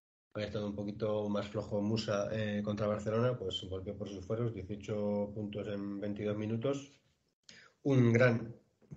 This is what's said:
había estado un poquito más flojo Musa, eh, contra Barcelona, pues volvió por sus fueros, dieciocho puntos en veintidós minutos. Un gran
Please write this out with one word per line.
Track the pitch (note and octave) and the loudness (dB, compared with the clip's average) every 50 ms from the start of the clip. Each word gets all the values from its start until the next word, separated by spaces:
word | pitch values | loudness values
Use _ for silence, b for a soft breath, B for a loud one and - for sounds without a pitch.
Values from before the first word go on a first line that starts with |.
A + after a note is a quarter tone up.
| _ _ _ _ _ _ - | _ _ _ _ _ _ -6
había | G#2+ G#2+ G#2 | -6 -4 -4
estado | G#2 G#2+ G#2 G#2 | -4 -4 -4 -4
un | G2+ | -4
poquito | G#2+ G2+ G#2 G#2 - A#2+ G#2+ G#2 G#2+ G#2 G#2 | -4 -6 -6 -4 -2 -2 0 0 0 0 0
más | G#2 G2+ G2 - | 0 -2 -2 -2
flojo | - G#2+ G2+ - G#2 G#2 | -4 -6 -4 -2 -2 0
Musa, | G2+ G#2 A2 A2 - - G#2 G2+ G2+ - - | 0 2 0 0 0 0 0 0 0 0 -2
eh, | A2 G#2+ G#2 G#2 G#2 | -2 -2 -2 -2 -2
contra | G#2 G#2 G#2 G#2 G#2+ G#2 | -2 -2 -2 0 0 0
Barcelona, | G#2+ G#2 G#2 G#2+ G#2+ A2+ A#2+ B2+ B2 - | 0 0 0 0 2 2 2 2 2 0
pues | F#2+ F#2 F2+ - - F#2 | -2 -4 -4 -4 -4 -6
volvió | F#2+ F#2+ F#2+ G2+ G2 | -6 -6 -6 -6 -8
por | F2+ G2+ G2+ | -6 -6 -8
sus | G2+ F#2 F2 | -8 -8 -4
fueros, | - A2 A2+ A#2+ A2+ G#2 | -4 -2 0 0 -2 -2
dieciocho | G2 F2+ - G#2 G2 - - A2 G#2 G#2 G#2 G#2 G2+ G2+ G2+ G2+ | -4 -6 -8 -8 -8 -6 -4 -4 -2 0 0 0 0 0 -2 -4
puntos | A2 G#2 G2+ G#2 G#2 G2+ G#2 | -6 -6 -4 -4 -6 -4 -4
en | G2+ G2+ G2 G2+ G2+ G2+ | -4 -4 -4 -4 -6 -4
veintidós | G#2 G2+ G2+ G2+ G#2 G#2 G#2 | -4 -4 -4 -2 -2 -2 -2
minutos. | G#2+ G#2+ G#2+ A2+ A2+ A2+ C3+ C#3 C#3 C#3 - - - _ _ _ _ _ _ _ _ _ - B B B B B B - | -2 -2 -2 -2 0 0 0 -2 -2 -6 -12 -18 -20 _ _ _ _ _ _ _ _ _ -20 B B B B B B 0
Un | C#3+ C3+ B2+ A#2+ A#2 | 4 6 8 8 8
gran | A2+ A#2 B2+ B2 A#2 A2+ - - - - _ _ _ _ _ - - | 8 8 8 8 6 4 0 -4 -12 -14 _ _ _ _ _ -2 0